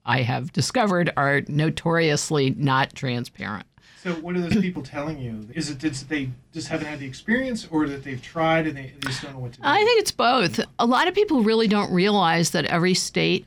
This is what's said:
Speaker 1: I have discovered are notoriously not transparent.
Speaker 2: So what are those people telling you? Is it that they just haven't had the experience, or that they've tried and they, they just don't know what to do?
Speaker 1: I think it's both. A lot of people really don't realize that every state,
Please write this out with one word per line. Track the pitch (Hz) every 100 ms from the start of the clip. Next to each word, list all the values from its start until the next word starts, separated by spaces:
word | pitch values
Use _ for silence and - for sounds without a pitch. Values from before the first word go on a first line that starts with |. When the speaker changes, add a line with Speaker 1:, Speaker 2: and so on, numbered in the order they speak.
Speaker 1:
I | - 127
have | 117 131 127
discovered | - - 262 214 175 165 -
are | 139 143 -
notoriously | 147 156 156 170 165 165 147 - 156 135 -
not | 143 131 139 -
transparent. | 131 120 - - 101 107 - _ - -
Speaker 2:
So | 180 165
what | 170 180
are |
those | 170 214
people | 185 180
telling | 127 147 151 151
you? | 123 110 107 151
Is | 151
it | 131
that | 151 135 -
they | 151 131 - _
just | 160 -
haven't | 160 151
had | 147
the | 139
experience, | - - 240 262 226 -
or | 156 147
that | 139
they've | 139 127
tried | - 165 160 165 156
and | 135
they, | 131 -
they | 135
just | 131
don't | 156
know | 135
what | 123
to | -
do? | -
Speaker 1:
I | 370
think | 415 392
it's | -
both. | - 233 254 180 - - -
A | 233
lot | 247 330
of |
people | 370 415 269
really | 214 226 226
don't | 208 202
realize | 175 196 208 170 165 165
that | 175 -
every | 170 180 180
state, | - 180 165 180